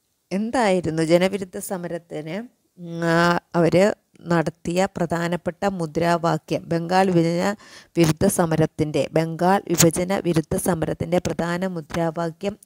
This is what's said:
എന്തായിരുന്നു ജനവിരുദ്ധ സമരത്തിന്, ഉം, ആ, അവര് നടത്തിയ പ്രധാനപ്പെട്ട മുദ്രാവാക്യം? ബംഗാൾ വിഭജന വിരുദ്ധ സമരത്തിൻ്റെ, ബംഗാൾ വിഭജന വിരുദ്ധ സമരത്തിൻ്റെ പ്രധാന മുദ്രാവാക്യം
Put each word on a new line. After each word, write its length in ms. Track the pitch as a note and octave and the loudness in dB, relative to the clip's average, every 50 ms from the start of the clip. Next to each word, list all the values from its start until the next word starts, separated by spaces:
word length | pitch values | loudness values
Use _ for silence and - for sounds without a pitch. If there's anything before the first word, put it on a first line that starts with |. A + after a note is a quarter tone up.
| _ _ _ _ _ - F3+ | _ _ _ _ _ -6 -4
എന്തായിരുന്നു 720 | F#3+ G#3+ A3+ A#3+ C4+ A#3 G3+ F#3 F#3 E3 E3 D#3 D#3+ E3 | -4 -4 -2 0 0 2 2 2 2 0 -2 -2 0 2
ജനവിരുദ്ധ 540 | D#3 E3+ F3 F3+ F#3+ G3 G3+ G3 F#3 - G3+ | 4 4 4 4 4 0 -2 -8 -8 -10 -10
സമരത്തിന്, 800 | G3 - G3+ F3+ F3 E3+ E3+ E3+ E3 - - D3+ D3+ D#3+ D#3+ G3 A#3+ B3+ _ _ _ _ _ - | -8 -8 -8 -6 -6 -8 -8 -10 -10 -10 -12 -10 -8 -8 -8 -8 -10 -12 _ _ _ _ _ -16
ഉം, 220 | F3+ E3+ E3+ E3 E3+ | -14 -10 -8 -4 0
ആ, 360 | E3+ E3 E3 E3+ F3 F3 F3 - _ - | 2 2 4 4 4 2 0 -4 _ 0
അവര് 380 | E3+ E3+ D#3 - F3 F#3+ G#3+ - _ _ _ _ - | 2 2 4 4 4 4 4 2 _ _ _ _ -14
നടത്തിയ 680 | - E3+ E3+ E3+ D#3 E3 - _ - - E3 F3+ F#3+ G3 - - | -4 -2 0 0 0 -2 -6 _ -8 -4 -2 0 0 -2 -2 -4
പ്രധാനപ്പെട്ട 680 | F3+ D#3+ F3 E3 E3+ E3+ F3 E3+ - F3+ E3 - - | -4 -2 -2 -2 -2 -2 -4 -4 -4 -6 -6 -4 -4
മുദ്രാവാക്യം? 1040 | G3+ G3 F#3 E3+ D#3+ D3 E3+ E3 E3+ E3+ E3+ D#3+ E3+ D#3 D#3 _ - E3 - - - | -4 -2 -2 -6 -4 -2 -2 0 2 2 2 2 0 0 -2 _ -4 -6 -6 -4 -2
ബംഗാൾ 360 | E3+ E3 E3+ E3 F3+ F#3 F#3+ | -4 -4 -2 0 2 2 4
വിഭജന 500 | G3 F3+ E3+ E3 E3 E3+ F3 F#3 G3 G#3 - - - - - - _ - - | 4 4 2 2 2 0 0 0 -2 -2 -4 -8 -20 -20 -20 -20 _ 0 2
വിരുദ്ധ 280 | E3+ D#3 D#3 - F#3+ | 2 2 2 2 2
സമരത്തിൻ്റെ, 840 | G3 - - F3+ D#3+ D#3+ D3+ D#3+ D#3 _ - D#3 D3+ D3+ D3+ C3+ - | 0 2 2 0 2 2 2 0 0 _ -2 -4 -2 0 -2 0 2
ബംഗാൾ 500 | - D#3+ D#3+ E3 E3 D#3 E3+ F3+ F#3+ G3+ - - | 2 0 0 0 -2 0 2 4 4 2 2 0
വിഭജന 500 | E3+ E3 - E3 D#3+ - F3+ F3+ G3 G3 | 0 4 4 4 4 2 -2 -2 -2 -2
വിരുദ്ധ 380 | - E3+ E3+ D#3 D#3+ - - | -2 0 0 0 0 -2 -4
സമരത്തിൻ്റെ 640 | - - - F3+ D#3+ D#3 D#3+ D#3+ - - E3 E3+ F3+ | -4 -2 -2 -2 -2 -2 -4 -4 -6 -4 -2 -2 -2
പ്രധാന 480 | - E3+ D#3+ - E3 E3+ F3 F3 F#3 F#3+ | -2 -2 -4 -4 -4 -4 -4 -4 -4 -6
മുദ്രാവാക്യം 920 | F#3 E3+ D3+ - - F3 E3 E3 D#3+ F3 E3+ E3+ D#3+ - - G3+ G#3 - - | -6 -8 -10 -8 -4 -2 -2 -2 -2 -4 -6 -6 -6 -6 -8 -8 -8 -8 -14